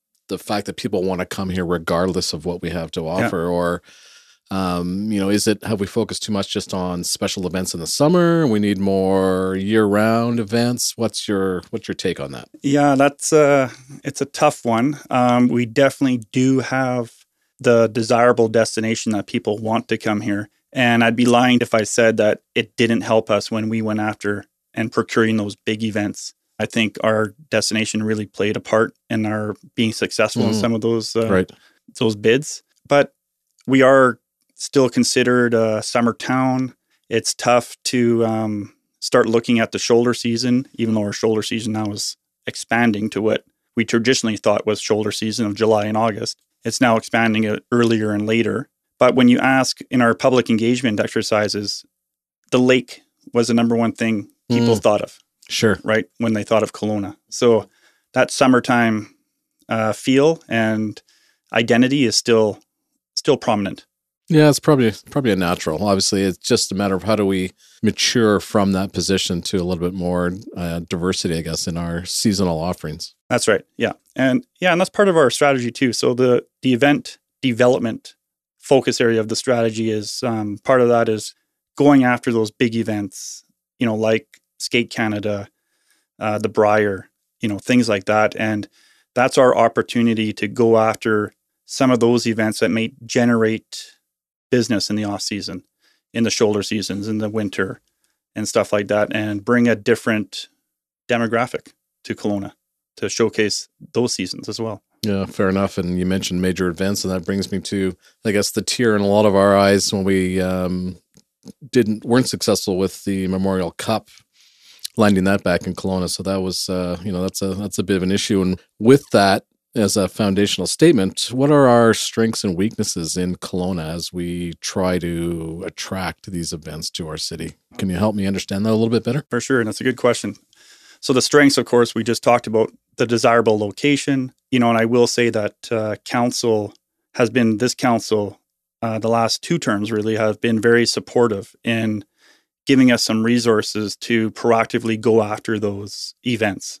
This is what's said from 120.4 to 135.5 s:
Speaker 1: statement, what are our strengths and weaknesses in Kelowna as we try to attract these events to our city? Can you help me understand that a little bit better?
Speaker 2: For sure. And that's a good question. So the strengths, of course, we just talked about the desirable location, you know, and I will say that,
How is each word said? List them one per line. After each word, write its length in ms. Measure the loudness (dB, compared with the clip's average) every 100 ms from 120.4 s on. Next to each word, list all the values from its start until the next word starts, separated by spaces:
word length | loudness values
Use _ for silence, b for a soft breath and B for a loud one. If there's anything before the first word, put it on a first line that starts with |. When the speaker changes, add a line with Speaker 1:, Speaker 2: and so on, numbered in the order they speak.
| 0 -2 -4
Speaker 1:
statement, 640 | 2 4 4 0 -4 -6
what 180 | -2 4
are 160 | 6 6
our 260 | 6 4
strengths 480 | 2 -2 -2 -2 -2
and 140 | -4 -2
weaknesses 600 | -2 -2 -6 -6 -6 -4
in 200 | -4 -6
Kelowna 580 | -6 -4 -4 -4 -6
as 180 | -8 -8
we 420 | -8 -6 -6 -8 -8
try 380 | -6 -2 0 0
to 640 | -2 -4 -4 -6 -8 -10
attract 640 | -12 -12 -10 -8 -8 -10 -10
these 200 | -8 -8
events 380 | -10 -12 -12 -12
to 160 | -10 -10
our 100 | -10
city? 360 | -10 -10 -12 -14 _ -8
Can 120 | -4
you 80 | -2
help 200 | -2 0
me 100 | -2
understand 400 | -4 -4 -4 0
that 40 |
a 20 |
little 160 | 2 2
bit 160 | 0
better? 200 | -2 -4 -4
Speaker 2:
For 100 | -6
sure. 200 | 0 0
And 80 | 0
that's 120 | -2
a 40 |
good 120 | -4 0
question. 360 | 0 0 -4 -10 _ b b b b b
So 120 | 0
the 100 | 0
strengths, 360 | 4 6 6 4
of 80 | 2
course, 280 | 2 2
we 80 | 0
just 220 | -2 0
talked 220 | 2 2 2
about 240 | 0 0 _ _ -4
the 100 | 0
desirable 500 | 2 4 4 4 2
location, 760 | -2 -2 0 0 0 -4 -4 -10 _
you 80 | 0
know, 100 | 2
and 80 | 2
I 60 | 2
will 200 | 2 2
say 240 | 2 0
that, 240 | 0 -4